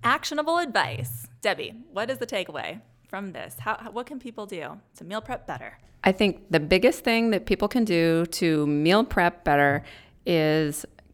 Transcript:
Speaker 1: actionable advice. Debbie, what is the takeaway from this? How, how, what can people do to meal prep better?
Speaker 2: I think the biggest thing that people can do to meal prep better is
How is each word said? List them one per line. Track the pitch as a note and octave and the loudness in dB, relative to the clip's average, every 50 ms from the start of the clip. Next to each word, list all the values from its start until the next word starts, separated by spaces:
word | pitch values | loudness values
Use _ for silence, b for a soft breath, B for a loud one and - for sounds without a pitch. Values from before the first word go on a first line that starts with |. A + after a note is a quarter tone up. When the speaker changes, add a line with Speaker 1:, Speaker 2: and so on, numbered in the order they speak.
| - | 0
Speaker 1:
actionable | A#3 C#4 D#4 - - D4+ D4+ D4+ D#4+ E4 | 0 0 0 -2 -6 -4 -4 -2 0 0
advice. | F4 F4 C4+ A3 G3 D#3 - - - - - - - - - - - | 0 0 0 0 0 0 0 -4 -8 -8 -8 -10 -12 -14 -18 -18 -4
Debbie, | - G3+ F3+ D#3 B2+ E2+ - A3+ - - - | -2 -2 -2 -2 -6 -12 -14 -16 -20 -10 -8
what | G3 A3+ A#3+ | -6 -6 -4
is | C4+ | -4
the | - A#3+ | -6 -6
takeaway | A3+ A#3 G3 F3 E3+ D3+ C3 - E2 F3 A3 - _ _ _ _ | -6 -4 -6 -6 -6 -8 -8 -8 -8 -10 -12 -18 _ _ _ _
from | - - G3 G3+ F#3+ | -14 -12 -10 -10 -10
this? | E3 - F2+ - - - | -10 -12 -14 -14 -14 -10
How, | - G#3+ A3 - | -6 -6 -6 -6
how, | A3+ A3+ | -8 -12
what | G3 A#3+ B3 | -10 -10 -10
can | - D4 B3 | -10 -12 -14
people | - A#3+ A3+ A3 G#3 | -14 -14 -12 -12 -12
do | G3+ F#3 E3 D3 D3+ D#3 G3+ _ _ _ | -12 -10 -12 -12 -12 -14 -16 _ _ _
to | - - | -20 -14
meal | E3+ G3+ A3 | -10 -10 -10
prep | A3 B3+ B3 - - | -8 -8 -12 -12 -10
better? | - C#3+ B2 A#2+ G#2+ - - - - - - - | -12 -12 -12 -12 -14 -16 -20 -20 -20 -16 0 2
Speaker 2:
I | F#3+ | 2
think | F#3+ F#3+ G#3+ G3 - - - - | 4 4 2 2 2 -2 -6 0
the | E3 D#3 | 0 0
biggest | D3+ D#3+ F#3 F3+ A#3+ E4 E4+ - - | 2 4 2 4 4 4 2 2 -2
thing | B3 A3+ A3+ A#3 A3+ | 0 2 2 4 2
that | G#3 F3+ A3+ | 2 0 2
people | - G3 - G#3 | 0 0 0 0
can | G3+ - B3+ A3+ | 0 2 0 2
do | G#3 E3+ E3 E3 E3 E3 E3 E3+ | 2 2 2 4 4 4 2 0
to | E3 - - F3+ E3 D#3+ D3+ D3 | 0 -2 0 2 2 2 2 2
meal | D3 D3 D3 D3+ E3 F#3+ A3 B3 | 2 2 2 4 6 6 4 4
prep | - - F#3+ F3 E3+ - - - | 2 2 2 2 2 0 0 0
better | D#3+ D3 C#3+ C#3+ C#3+ C#3 C#3+ B B B B B B B _ - | 2 4 6 6 4 4 0 B B B B B B B _ -2
is | - F3 D#3+ D#3 D#3 D3+ D#3+ D#3 D3 D3 - - - - - _ _ | 2 2 4 4 4 4 2 2 0 -2 -6 -10 -14 -18 -20 _ _